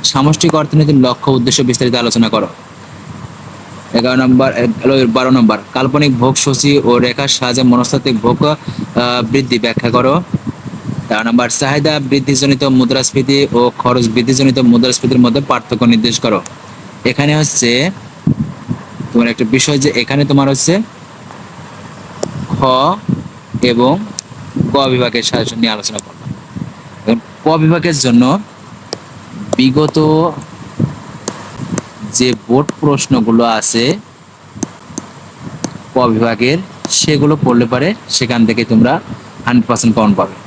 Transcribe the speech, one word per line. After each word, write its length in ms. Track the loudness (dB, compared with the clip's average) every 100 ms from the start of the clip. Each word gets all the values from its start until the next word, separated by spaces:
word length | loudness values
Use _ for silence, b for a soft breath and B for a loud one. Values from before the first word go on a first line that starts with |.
সামষ্টিক 480 | -2 0 2 2 2 0
অর্থনীতির 440 | 0 2 4 4 2
লক্ষ্য 240 | 0 0 0
উদ্দেশ্য 220 | 0 0
বিস্তারিত 340 | 0 0 0 0
আলোচনা 320 | 0 2 2
করো। 180 | 2 -2 -8 -20 -20 -20 -18 -16 -16 -16 -16 -18 -18 -18 -18 -6
এগারো 240 | -2 0 2
নম্বর, 260 | 4 4 2
এ, 140 | 2 -2 0 2 4 2 2
বারো 140 | 2 4
নম্বর 200 | 4 2 -2
কাল্পনিক 380 | -2 0 2 2 2
ভোগ 120 | 2 2
সূচি 340 | 0 0 2 2 4
ও 20 | 2
রেখার 320 | 2 0 -2 -2
সাহায্যে 260 | -2 2
মনস্তাত্ত্বিক 520 | 4 4 2 0 0 0
ভোগ, 160 | 0 2 0
আহ, 100 | 0 B B B -2 -2 -2 0
বৃদ্ধি 260 | -2 0 0
ব্যাখ্যা 320 | 0 -2 0 2
করো। 200 | 2 0 -2 -6 -6 -12 -14 -12 -10 -10 -4
তেরো 160 | -2
নম্বর 240 | 0 0 0 0
চাহিদা 340 | 0 0 0 0 0
বৃদ্ধিজনিত 540 | 0 2 0 2 2 2 2
মুদ্রাস্ফীতি 600 | 2 2 0 0 2 2 2 2
ও 20 | 2 2
খরচ 280 | 0 2 2
বৃদ্ধিজনিত 440 | 2 2 2 2 4
মুদ্রাস্ফীতির 600 | 4 4 4 0 0 4 4
মধ্যে 160 | 2 0
পার্থক্য 340 | -2 -2 0 4
নির্দেশ 300 | 4 2 0
করো। 200 | 0 -2 -4 -18 -20 -20 -20 -6 -4
এখানে 260 | 0 2 2
হচ্ছে 360 | 0 0 2 2 0 -4 -16 -6 -4 -2 -4 -8 -10 -10 -10 -14 -4
তোমার 200 | 0 0
একটা 120 | 0 0 0
বিষয় 220 | 2 2
যে 120 | 2 0
এখানে 220 | -2 0 2
তোমার 220 | 2 2
হচ্ছে 220 | 2 2 0 -2 -10 -20 -20 -20 -18 -20 -20 -20 -18 -18 -18 -18 -10 -10 -8 -8
খ 40 | -2 2 2 2 -2 -4 -6 -6 -18 -12 -2 0
এবং 220 | 4 2 2 -4 -12 -16 -18 -10 -4 -2
গ 20 | 0 0
বিভাগের 300 | 0 0 -2
সাজেশন 340 | -2 -2 -4 -2
নিয়ে 120 | -2 -2
আলোচনা 240 | -6 -8 -12
করলাম। 240 | -16 -12 -12 -12 -12 -12 -14 -20 -10 -2
এবং 120 | -2 -4 -4
ক 40 | 0 2
বিভাগের 340 | 4 2 0 0
জন্য 240 | 2 4 4 2 -4 -18 -20 -20 -14 -14 -14 -20 -18 -14 -6 0
বিগত 400 | 2 2 0 2 2 2 0 -2 -14 -18 -18 -6 -6 -6 -16 -12 -12 -12 -16 -12 -8 -8 -8 -16 -8 -2
যে 100 | 0 -2 0
বোর্ড 200 | 0 0 -2
প্রশ্নগুলো 640 | 0 0 0 0 2 2 2 0
আছে 240 | 0 0 0 -2 -8 -20 -20 -20 -20 -12 -12 -12 -16 -16 -16 -20 -20 -18 -16 -12 -14 -14 -6
ক 40 | 0 2
বিভাগের, 500 | 2 0 0 0 0 -4 -12 -4
সেগুলো 440 | -2 0 2 2 2 2
পড়লে 200 | 2 2
পারে 220 | 0 0 -2 -6
সেখান 320 | -4 -2 2 2
থেকে 160 | 2 2
তোমরা 220 | 4 4 2 -4 -14 -14 -10 0
হান্ড্রেড 220 | 0 2
পার্সেন্ট 260 | 0 2 2
কমন 180 | 2 2
পাবে। 160 | -2 -6